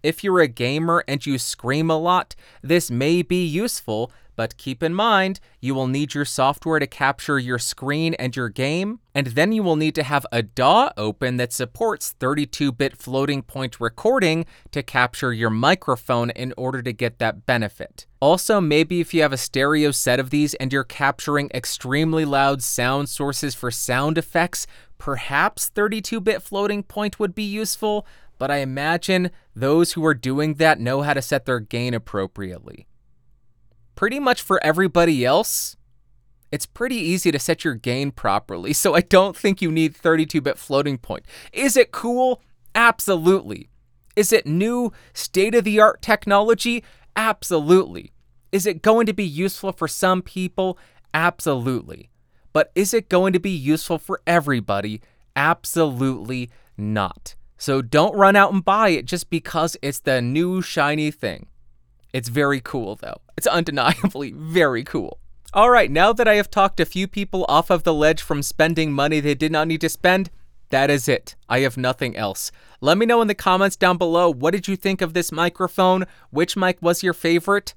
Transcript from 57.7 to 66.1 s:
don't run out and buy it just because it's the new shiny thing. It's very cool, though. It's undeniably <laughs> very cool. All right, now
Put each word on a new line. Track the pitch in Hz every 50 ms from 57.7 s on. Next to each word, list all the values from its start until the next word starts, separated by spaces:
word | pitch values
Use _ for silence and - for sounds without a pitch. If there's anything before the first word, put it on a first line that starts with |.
| 135 135
don't | 123 113 151 151 165 170 -
run | 196 196 196 196
out | 202 196 -
and | 196 190
buy | 170 196 196 214 220 202
it | 165 135 -
just | - 185 170 - -
because | - 160 - - - 151 160 165 - -
it's | - 139 135 -
the | - 143 131 127
new | 120 120 135 156 175 180 185 185
shiny | 180 - - 165 143 147 151 151 151 151
thing. | 147 _ - 104 78 - - - - - - - - _ _ _ _ _ _ _
It's | - 131 117 120
very | 117 147 147 139 143 135
cool, | 117 - - 131 113 95 107
though. | - - - - - _ _ -
It's | - -
undeniably | - - 170 165 160 143 139 120 143 170 - - 185 - 139 143 117
<laughs> | -
very | 151 156 160 160 180 160 139 127 117 131
cool. | - - 139 92 - - - - - - - - -
All | - 196 214 247
right, | 240 233 180 120
now | 139 160 185 214